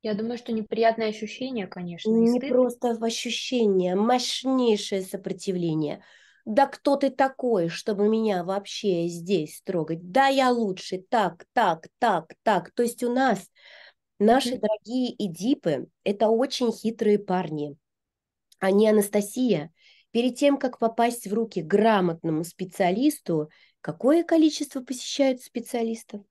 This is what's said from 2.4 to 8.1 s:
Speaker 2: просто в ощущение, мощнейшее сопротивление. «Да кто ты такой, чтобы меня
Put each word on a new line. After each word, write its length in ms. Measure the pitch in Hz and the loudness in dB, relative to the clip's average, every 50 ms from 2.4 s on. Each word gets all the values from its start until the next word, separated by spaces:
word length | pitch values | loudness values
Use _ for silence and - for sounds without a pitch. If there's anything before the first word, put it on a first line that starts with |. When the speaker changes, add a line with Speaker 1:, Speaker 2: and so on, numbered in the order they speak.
| 262 277 | -2 0
Speaker 2:
просто 420 | 247 254 254 240 240 _ - 240 233 | 2 2 2 2 0 _ -2 -2 -2
в 80 | 226 226 | -2 -4
ощущение, 880 | 226 233 - - 247 220 - - - 262 247 233 208 190 185 180 180 185 | -4 -4 -4 -6 -6 -6 -6 -6 -2 0 2 4 4 4 2 2 2 0
мощнейшее 1040 | 196 214 240 254 247 247 - - - - 262 262 262 247 233 214 202 - - 208 190 | 0 2 2 2 2 0 -4 -6 -4 -2 0 0 2 4 2 2 2 0 -4 -6 -6
сопротивление. 1000 | 190 190 - 190 190 190 185 175 - 202 185 180 175 165 156 156 151 147 - - _ _ _ _ _ _ _ _ _ | -6 -6 -10 -10 -8 -8 -8 -6 -4 -4 -4 -2 -2 -2 0 0 -2 -4 -6 -10 _ _ _ _ _ _ _ _ _
«Да 220 | 226 214 254 277 | 0 2 2 2
кто 300 | 269 - - _ 294 277 | 2 0 -4 _ 0 2
ты 140 | 277 277 269 | 2 0 -2
такой, 580 | 269 - 269 269 262 - - 247 226 185 165 170 | 2 0 0 0 0 -4 -2 0 2 2 0 0
чтобы 400 | 165 - - - 208 190 208 | -4 -6 -6 -4 0 2 2
меня 340 | 214 | 2